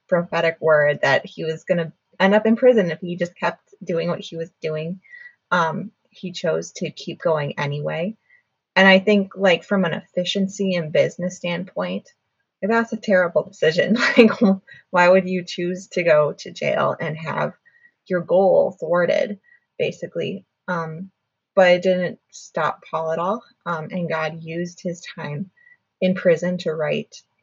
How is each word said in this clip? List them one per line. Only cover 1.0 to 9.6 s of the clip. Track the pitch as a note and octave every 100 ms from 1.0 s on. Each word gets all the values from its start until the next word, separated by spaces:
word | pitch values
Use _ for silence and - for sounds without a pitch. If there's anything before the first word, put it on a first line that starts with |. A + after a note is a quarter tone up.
that | C#3 C3 -
he | -
was | D#3+ D#3+
gonna | - F3 E3 - _ -
end | G3
up | G#3 A3
in |
prison | A3+ B3+ A#3 F3
if | D#3
he | F3 F3
just | F3 -
kept | E3 E3 _ _
doing | F#3 E3 E3+
what | E3
he | F#3 E3
was | E3 _
doing. | D#3 D#3 D#3+ F#3+ _ - - _ -
Um, | F3+ E3 D#3 G3+ - _
he | - F#3
chose | F3 E3+ D#3+ E3+
to | - D#3+
keep | - - D#3+
going | E3+ D#3 C#3+ -
anyway. | C#3+ D3 D3+ D#3 F3+ A3 _ _ _ _ _ -
And | F#3+
I | F#3+
think, | F#3+ G#3 F#3+ -
like, | G3 E3+